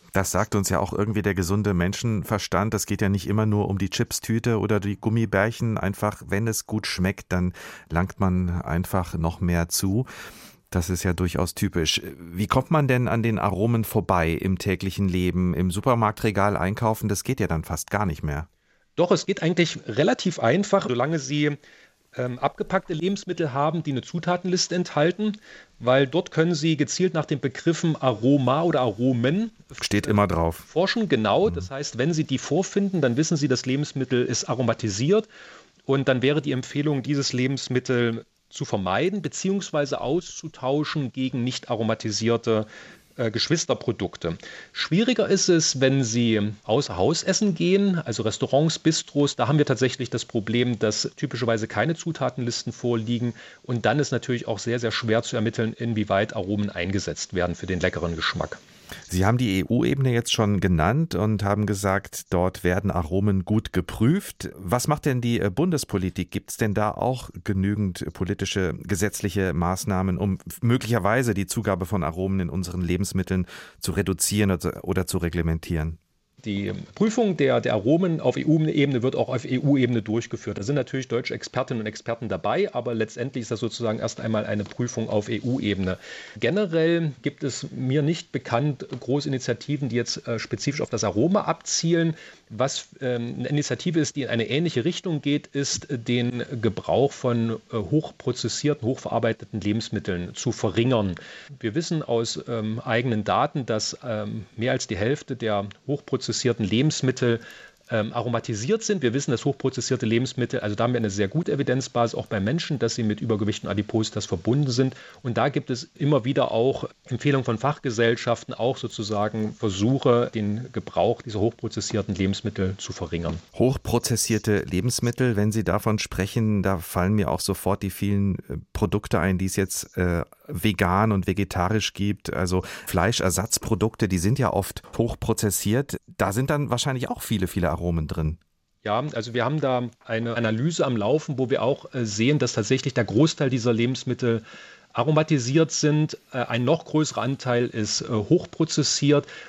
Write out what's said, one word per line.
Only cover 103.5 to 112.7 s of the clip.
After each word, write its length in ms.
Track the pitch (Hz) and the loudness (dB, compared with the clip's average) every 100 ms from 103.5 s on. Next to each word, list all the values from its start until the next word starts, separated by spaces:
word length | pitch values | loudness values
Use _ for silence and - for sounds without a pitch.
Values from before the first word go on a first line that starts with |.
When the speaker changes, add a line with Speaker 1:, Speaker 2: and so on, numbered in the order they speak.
| 156 123 | -2 -2
Speaker 2:
dass, 320 | 110 - - 131 | -2 -4 -8 -6
ähm, 380 | 107 104 113 98 - | -6 -4 -8 -10 -4
mehr 140 | 120 | -2
als 160 | 131 - | -2 -2
die 100 | 95 | -2
Hälfte 380 | 107 147 - | 0 -2 -4
der 320 | 127 113 104 101 - - | -6 -2 -2 -2 -8 -6
hochprozessierten 480 | 143 - 131 - - 127 113 | -6 -2 -4 -2 -2 0 0
Lebensmittel, 760 | 104 107 151 - 131 127 123 113 - - - _ - | 2 4 2 2 0 2 2 0 -2 -20 -20 _ -4
ähm, 240 | 117 107 | -2 -2
aromatisiert 680 | 117 117 113 - 107 120 220 | -2 -2 -2 -4 -6 -2 -2
sind. 180 | - 196 | -2 0
Wir 120 | 127 | 0
wissen, 160 | 123 135 | 0 0
dass 140 | 120 | -2
hochprozessierte 640 | - 135 135 - - 123 113 | 0 -2 -2 -2 -2 0 2
Lebensmittel, 520 | 113 127 - 120 127 | 2 0 -2 -2 -2
also 160 | 104 | -2
da 80 | 104 | 0
haben 100 | 117 | 0
wir 60 | 123 | 2
eine 100 | 110 | 0
sehr 200 | 101 98 | 0 0
gute 240 | 156 175 | 0 -2
Evidenzbasis, 640 | 151 135 127 131 123 117 - | -2 0 0 0 0 0 0
auch 100 | 110 | -4
bei 140 | 110 | -2
Menschen, 400 | 98 156 - | 0 0 -2